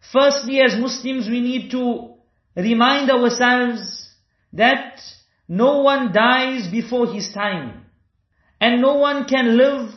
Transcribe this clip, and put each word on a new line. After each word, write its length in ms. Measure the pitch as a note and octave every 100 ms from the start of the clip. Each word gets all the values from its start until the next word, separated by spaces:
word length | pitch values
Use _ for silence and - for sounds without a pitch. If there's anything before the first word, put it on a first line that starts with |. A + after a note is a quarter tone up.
| -
Firstly, 480 | C4 C#4 C#4 A#3 C4+
as 160 | C4 G3+
Muslims, 500 | B3 A#3 B3+ C4 G#3
we 120 | A#3+
need 300 | A#3+ B3+ -
to 440 | B3+ B3 A3+ - - _ _ _ -
remind 540 | G3+ A#3 B3 C#4 C#4
ourselves 1000 | B3+ A#3+ A#3 B3 B3 B3 A3+ F#3+ - - _ _ _ _
that 480 | D#3 A#3 C4+ - - - - _ _ _
no 340 | F3 B3 C#4+
one 300 | C#4 C#4 B3
dies 560 | F#3 A#3 B3+ C4 C4 F#3
before 440 | A3 A3+ B3 A#3+
his 180 | G3 -
time, 520 | G3+ G3+ F3+ B2+ F#2+ - _ _ _ _ _ _ _
and 220 | A3+ A#3+
no 120 | C4
one 320 | C#4+ C#4+ C#4+ -
can 300 | C4+ A#3+ A#3
live 340 | C4+ C#4 A3+